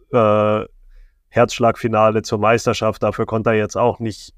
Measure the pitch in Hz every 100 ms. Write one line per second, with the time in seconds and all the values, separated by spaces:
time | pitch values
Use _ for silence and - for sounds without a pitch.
0 | - 123 107 107 107 107 - _ - -
1 | - _ _ 113 120 - 117 - 117 107
2 | 110 110 - 107 104 117 123 107 110 -
3 | 107 110 110 113 110 110 104 98 120 -
4 | 113 - -